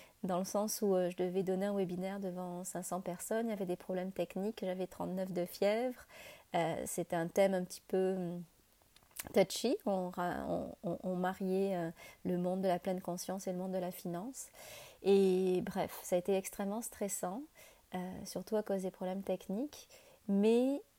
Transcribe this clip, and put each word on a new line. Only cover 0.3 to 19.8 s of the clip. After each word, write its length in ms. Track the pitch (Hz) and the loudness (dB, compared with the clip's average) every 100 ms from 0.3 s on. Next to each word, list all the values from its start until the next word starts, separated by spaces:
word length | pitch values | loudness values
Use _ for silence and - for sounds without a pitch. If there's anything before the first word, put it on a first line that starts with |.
| 180 | 0
le 60 | |
sens 360 | 190 208 208 - | 0 0 0 0
où, 120 | 208 | 4
euh, 160 | 185 180 | 4 2
je 60 | 180 | 0
devais 260 | 180 185 | 0 0
donner 240 | 185 190 202 | 0 2 2
un 80 | |
webinaire 460 | 202 180 180 190 202 | 0 0 -2 -4 -4
devant 440 | 190 180 180 175 | -4 -4 -6 -6
cinq 180 | 185 175 | -6 -6
cents 180 | 185 226 | -4 -4
personnes, 460 | 190 180 - 226 233 | -4 -6 -2 0 0
il 40 | |
y 20 | |
avait 140 | 202 185 | -2 -2
des 100 | 180 | -2
problèmes 360 | - 185 185 | -2 -2 -2
techniques, 480 | 185 175 185 202 - | -2 -4 -2 -4 -2
j'avais 240 | 185 185 180 | -4 -2 -4
trente-neuf 440 | - 175 185 185 | -4 -4 -2 -2
de 140 | 175 | -2
fièvre, 560 | 180 - 196 220 254 240 - - - - - | -2 2 4 4 0 -4 -12 -18 -18 -20 -4
euh, 220 | 170 165 156 - | 0 2 0 -2
c'était 300 | - 170 175 | -2 -2 0
un 120 | 170 | 2
thème 260 | - 196 | 6 6
un 100 | 185 | 4
petit 180 | 180 - - | -2 -8 -2
peu, 280 | 185 185 | 2 2
hum, 280 | 190 175 175 165 _ _ _ _ - _ - - | 2 -2 -4 -8 _ _ _ _ -20 _ -14 0
touchy, 420 | 196 190 - 226 349 | 4 4 2 0 0
on 260 | - 190 180 | 0 0 -2
ra-, 360 | 185 175 - 135 | -2 -2 -2 -2
on, 260 | 170 - - | -2 -4 -6
on, 140 | - 170 | -6 -4
on 140 | 185 180 | -2 0
mariait, 600 | 180 190 190 190 196 180 | 0 0 0 2 2 0
euh, 140 | 165 - - - | -2 -6 -16 -8
le 140 | 180 175 | -2 0
monde 240 | 180 190 | 0 2
de 60 | 190 | 2
la 100 | 175 | 2
pleine 220 | 196 185 | 0 -4
conscience 460 | 180 180 - 190 190 | -4 -6 -4 -6 -4
et 60 | |
le 60 | 180 | -4
monde 140 | 190 | -2
de 60 | 185 | -2
la 120 | 180 | -4
finance, 560 | 185 180 170 233 262 - - - - - - | -6 -6 -6 -6 -10 -14 -16 -16 -16 -18 -2
et 580 | 190 196 190 185 185 180 | 6 8 8 6 4 2
bref, 360 | 185 190 - - | 0 -2 -2 -4
ça 140 | - 180 | 0 0
a 20 | |
été 180 | 175 196 | 4 2
extrêmement 460 | 196 - 196 214 | 0 -4 -4 -4
stressant, 600 | 226 - 202 - 180 202 302 - - - - | -6 -4 -4 -4 -4 -6 -10 -16 -20 -20 -8
euh, 40 | 185 180 196 | -6 -4 -6
surtout 320 | 196 - 185 214 | -6 -6 -2 -2
à 60 | |
cause 200 | 208 196 | 0 0
des 80 | 185 | -2
problèmes 320 | - 185 196 | -4 -4 -4
techniques, 640 | 196 185 - 190 294 - | -2 -2 -2 -4 -4 -8